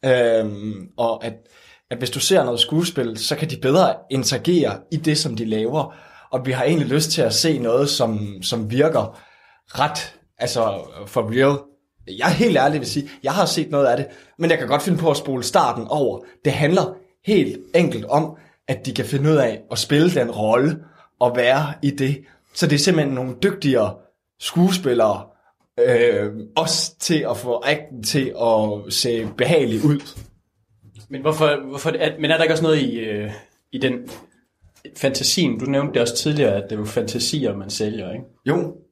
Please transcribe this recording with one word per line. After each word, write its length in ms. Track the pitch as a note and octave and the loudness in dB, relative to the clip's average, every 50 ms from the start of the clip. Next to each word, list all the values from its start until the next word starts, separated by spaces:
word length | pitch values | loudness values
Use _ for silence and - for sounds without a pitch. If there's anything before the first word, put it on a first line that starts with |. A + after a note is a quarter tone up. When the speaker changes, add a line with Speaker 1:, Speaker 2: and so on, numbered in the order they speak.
| - | 4
Speaker 1:
øhm, 800 | C3 B2+ B2+ B2 A#2 A2+ A2 A2+ G#2+ G#2 G2+ G#2 G#2+ G#2 F#2+ F#2 F2+ _ | 4 4 4 6 4 4 4 2 0 -4 -6 -8 -10 -10 -10 -14 -18 _
og 280 | - A#2 A#2 A2+ - A2+ | -2 -2 -2 -2 -2 -6
at, 80 | A#2 A2 A2 _ _ _ - - - - _ _ _ | -10 -12 -12 _ _ _ -20 -20 -20 -20 _ _ _
at 60 | - | -8
hvis 120 | A#2+ B2+ B2 | -6 -6 -6
du 100 | - C#3+ | -4 -4
ser 240 | - - - C#3 C#3+ | 0 2 4 4 2
noget 160 | B2 A#2+ A#2 | 2 -2 -6
skuespil, 580 | - - D3+ D#3 F3 F3 - C#3+ B2 A#2 A2 | -6 -2 -2 0 0 0 -2 -2 -4 -4 -4
så 180 | G#2+ - - D3+ | -6 -4 -4 -4
kan 140 | - E3 - | -4 -4 -6
de 80 | - - | -6 -2
bedre 320 | - B2+ C#3 F3+ F3+ C3+ - - - _ | 0 2 4 4 4 4 2 -2 -8 _
interagere 680 | C3+ C3+ B2 - - B2+ - E3+ F3+ F3 C#3 A2 G2+ - - _ | -4 -2 -2 -2 -4 -2 0 2 2 2 2 0 -2 -6 -8 _
i 40 | E3 | -6
det, 200 | D3+ - D#3+ D3+ | -2 0 0 0
som 180 | D3 - - A#2 | 0 -2 -4 -4
de 100 | G#2+ A#2 | -4 -4
laver. 500 | A2 G#2+ A2 A2 A#2 C3+ D#3 C3+ C3+ - - - - - - - _ | -2 -2 -2 -2 -2 -2 -2 -4 -4 -8 -20 -20 -20 -20 -20 -14 _
Og 140 | - B2+ B2 | -6 -4 -2
vi 60 | C3 | -2
har 120 | B2+ B2+ B2+ | -2 0 0
egentlig 240 | C#3+ E3+ E3 - | 2 2 0 0
lyst 240 | A#2+ C3 D3 D3+ - | 0 0 0 0 0
til 100 | - E3+ | 0 0
at 120 | C3+ A2+ G#2+ | 0 0 2
se 260 | - - E3 D#3 C3 | 2 2 2 0 0
noget, 300 | A#2+ A#2 A#2 B2+ C#3+ C#3+ | 0 2 2 2 2 2
som, 540 | - - B2+ A2+ A2 G#2 G#2 G#2 G2+ F#2 F#2 | 0 0 0 0 0 -4 -4 -6 -10 -8 -6
som 280 | - B2 A2+ G#2+ G#2 | -6 -4 -4 -4 -2
virker 480 | A#2 B2+ C#3+ D#3+ D3 B2 G#2 G#2 - - - _ _ _ _ _ _ _ _ _ - - | 0 2 2 2 2 0 -2 -2 -8 -18 -20 _ _ _ _ _ _ _ _ _ -4 -2
ret, 340 | C3+ D3+ D#3+ - - - - - _ _ _ | -2 -2 -2 -6 -10 -10 -16 -20 _ _ _
altså, 360 | _ A2+ A#2 - B2 A2+ G#2+ G2 F#2 D2+ - - E2 G2+ | _ -6 -4 -2 0 0 0 -2 -6 -10 -14 -16 -18 -18
for 140 | G2+ - B2+ A2+ G#2 | -4 -2 -2 -2 0
real. 260 | A2+ B2+ C3+ C#3 C#3+ C#3 - - _ _ _ _ _ _ - - F#2+ | 2 4 4 4 4 0 -4 -14 _ _ _ _ _ _ -18 -16 -8
Jeg 80 | G2+ B2+ E3+ | -2 0 0
er 40 | F3+ | 2
helt 240 | C#3 A#3 A#3 E3+ | 4 4 4 4
ærlig, 220 | C3+ C3 C#3+ D3+ D3+ | 4 4 2 2 0
vil 80 | B2 G#2+ | -4 -4
sige, 200 | G#2 D3 C#3 - - - - | -4 -4 -6 -6 -12 -8 -6
jeg 80 | C3+ | -4
har 140 | D3 G3 F#3 | 0 0 0
set 240 | D#3+ - - D3+ - | 0 0 -2 -4 -2
noget 140 | D3+ C#3+ C#3 | 2 2 4
af 120 | B2+ A#2+ | 4 4
det, 80 | C3+ C#3 - - - - _ _ - | 2 -2 -6 -10 -20 -20 _ _ -4
men 100 | E3 E3+ | 0 0
jeg 100 | E3 - | 0 0
kan 80 | - | 0
godt 140 | A2+ C#3 D3+ | 0 0 0
finde 160 | - G3 F3+ | 2 0 0
på 140 | D#3 E3 E3 | 2 2 0
at 60 | C#3+ | 0
spole 260 | C#3+ - D3 C3+ B2+ A#2+ | 0 -2 -4 -4 -4 -4
starten 440 | - - F#3 D3+ B2+ A2+ A#2+ A2+ G#2 | 0 2 2 2 2 0 -4 -4 -4
over. 300 | C#3 D3+ C#3 A#2 F#2+ - - - - _ _ | -2 0 0 0 -2 -4 -12 -18 -20 _ _
Det 80 | D3 - | -2 0
handler 400 | - D3+ C#3+ F3 F#3+ - - - - - _ _ _ _ | 2 2 4 4 2 2 0 -4 -12 -20 _ _ _ _
helt 320 | - G#3+ F#3+ - - - - - - - | 2 2 2 2 2 -2 -10 -14 0 2
enkelt 300 | G3 F3 C#3 - A2+ G#2+ | 4 4 4 0 -4 -4
om, 320 | - - D3 D#3+ D#3+ - - - _ _ _ _ | 0 0 0 0 0 -8 -16 -20 _ _ _ _
at 180 | - C3 - - | -6 -6 -6 -6
de 80 | C3+ B2 | -6 -4
kan 120 | C3+ B2 | -4 -4
finde 240 | G#2+ D3 C3+ C#3 D3+ | -2 -2 0 2 4
ud 40 | D#3+ | 4
af 260 | D3 C3 A#2 G#2+ - - - | 4 4 2 0 -6 -10 -8
at 60 | A#2+ | -6
spille 340 | - - - C#3+ D3 D#3+ F3+ D#3 | -6 -2 0 2 4 4 4 2
den 180 | C#3+ B2 A#2 | 2 -2 -2
rolle 460 | A2 G#2+ G#2+ G#2+ A2+ B2 C3+ D#3 D#3 D#3 - - _ - - _ _ _ | -2 -2 0 2 4 4 4 2 0 -2 -8 -20 _ -20 -20 _ _ _
og 160 | B2 B2 A#2+ | 0 0 2
være 360 | B2 A#2+ A#2+ C3 D#3+ D3+ C#3+ D3 - - | 2 2 4 4 2 0 -2 -6 -2 -2
i 60 | C#3 | -2
det. 280 | C3+ - C3+ C3 C#3+ - - _ _ _ _ _ _ | 0 0 -2 -2 -2 -4 -8 _ _ _ _ _ _
Så 140 | - F3+ | -2 0
det 80 | D3+ D3 | 2 2
er 40 | C#3+ | 2
simpelthen 360 | D3 G3 F3 D#3 D3 C#3 C3+ | 4 2 2 2 2 0 -2
nogle 200 | B2+ B2+ C3 B2 - - | -4 -4 -6 -6 -2 -2
dygtigere 520 | G3 F#3 - - C#3+ C3 A#2 G#2+ F#2+ G2+ - - _ _ _ _ _ _ _ | -2 -2 0 0 2 2 2 2 0 -2 -8 -18 _ _ _ _ _ _ _
skuespillere, 840 | - - - E3+ F3 F#3+ F#3+ F3+ - C#3 B2 A#2 A2 G#2+ G2 F2+ F#2 - _ _ _ _ _ _ _ _ _ - | -10 -4 2 2 4 4 2 0 0 0 2 4 4 2 2 -2 -6 -16 _ _ _ _ _ _ _ _ _ 2
øh, 520 | A#2+ B2+ B2 A#2 A#2+ A#2+ G#2+ G2+ G#2 G#2 G#2 - - - - | 2 4 6 4 4 4 4 2 0 -4 -6 -10 -14 -4 -2
også 400 | D#3 E3 F3 - - - - _ _ | -2 0 0 0 -2 -2 -6 _ _
til 260 | - - E3+ D3+ C3+ A#2 | -2 0 0 0 0 -2
at 80 | A#2+ | -6
få 240 | G2+ - B2 A#2+ A2 - | -6 -4 -4 -4 -2 0
acten 380 | C3+ D3+ D3+ - - C3 A#2+ G#2+ | -2 -2 -2 -4 -14 -14 -10 -8
til 300 | - - D3 C3+ B2+ - - | -2 0 0 -2 -2 -2 -2
at 520 | A#2 A#2 A2+ G#2+ G#2+ G#2+ G#2 G#2 G2+ G#2 G2+ | 2 4 4 4 2 0 -2 -6 -6 -6 -4
se 340 | - - B2 A#2 A2+ A2 G#2+ G#2+ | -2 0 0 -2 -2 -4 -6 -2
behagelig 480 | - B2 - E3+ D#3+ C3+ A#2 A2 A2 - | -2 0 2 2 2 2 2 0 2 2
ud. 140 | D3 D3 C#3 - - - - - - _ _ _ _ _ _ _ _ _ _ _ - _ - - _ | 2 2 2 -4 -10 -18 -18 -20 -20 _ _ _ _ _ _ _ _ _ _ _ -20 _ -20 -18 _
Speaker 2:
Men 120 | C3+ C3+ | -12 -4
hvorfor, 460 | C3+ D#3 D#3 D#3 D#3+ D3+ D3 C#3 C3+ C3 | -2 -2 0 2 2 2 2 0 -4 -8
hvorfor 200 | C#3 C#3 - D#3+ | -10 -4 -4 -4
er, 220 | D#3+ D#3+ E3 D#3 D#3 D#3+ | -2 0 0 -2 0 -2
men 120 | D3+ D3 | 0 0
er 40 | D#3+ | 2
der 80 | D#3+ E3 | 4 4
ikke 100 | D#3 D#3+ | 2 2
også 100 | D#3 E3 | 2 4
noget 140 | D#3+ D#3 D3+ | 2 4 4
i, 160 | C3 A#2+ A2+ A#2 | 2 0 -2 -4
øh, 320 | A2+ G#2+ G#2 G#2 G#2 G#2 G#2 - - _ _ _ _ _ | -6 -4 -4 -4 -6 -6 -10 -12 -18 _ _ _ _ _
i 60 | - | -6
den 160 | B2+ C#3+ C#3 B2 A#2+ - - - - - _ _ _ _ _ _ _ _ - _ _ _ - - | -2 -2 -2 -2 -2 -8 -14 -18 -18 -20 _ _ _ _ _ _ _ _ -20 _ _ _ -20 -12
fantasien? 600 | - - C#3 C3+ - - - - - F3 C#3 A#2 G#2+ | -2 -2 -2 -2 0 -2 -2 0 2 2 0 0 -2
Du 60 | B2 | -2
nævnte 280 | C#3 C#3 C#3 C#3+ D3 - | 0 0 0 0 0 0
det 80 | B2 | 0
også 140 | A#2 A#2 - | 0 0 -2
tidligere, 380 | - - D#3 D3 D3 C#3 G#2+ G2 | -2 -2 0 2 2 2 2 2
at 80 | G2+ G2 - | 0 -2 -4
det 60 | A2 | -6
er 40 | G#2+ | -6
jo 60 | G#2 | -6
fantasier, 720 | G#2 - B2 A2 - - A#2+ - - - D3+ C3 A2 G2 | -4 -4 -4 -4 -2 -4 -4 -4 -2 -2 -2 -2 -2 -4
man 120 | G2 F#2+ G2 | -4 -8 -10
sælger, 420 | - - A2 G#2+ G#2+ G#2+ F#2+ F2+ | -6 -4 -4 -4 -4 -6 -8 -10
ikke? 140 | - B2+ - - _ _ _ | -10 -12 -12 -16 _ _ _
Speaker 1:
Jo. 300 | B2+ D3+ F3 - - - - - _ | 0 0 0 0 -4 -8 -14 -20 _